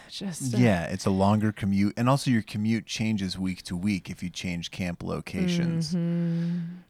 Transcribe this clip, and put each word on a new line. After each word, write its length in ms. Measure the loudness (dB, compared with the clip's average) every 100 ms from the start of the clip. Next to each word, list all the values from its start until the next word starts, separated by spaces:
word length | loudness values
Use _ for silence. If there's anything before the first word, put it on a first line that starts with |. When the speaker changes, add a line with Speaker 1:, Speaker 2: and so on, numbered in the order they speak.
| -16
Speaker 1:
just, 440 | -10 -8 -4 0
uh, 40 | 4
Speaker 2:
Yeah, 280 | 6 4
it's 200 | 0 -2
a 40 | 0
longer 420 | 4 6 6 2
commute. 420 | 0 0 2 2 2
And 100 | 2
also 200 | 2 4
your 100 | 2
commute 440 | 0 -2 0 0
changes 520 | -2 -2 0 0 -2 -2
week 240 | -4 -4
to 120 | -6
week 340 | -2 0 0 -4
if 120 | -8
you 60 | -8
change 420 | -6 -6 -4 -6
camp 300 | -4 -4 -4
locations. 920 | -6 -6 -6 -2 0 0 0 -2 -2
Speaker 1:
Mm-hmm. 680 | -2 0 0 0 -2 -2 -4 -6 -12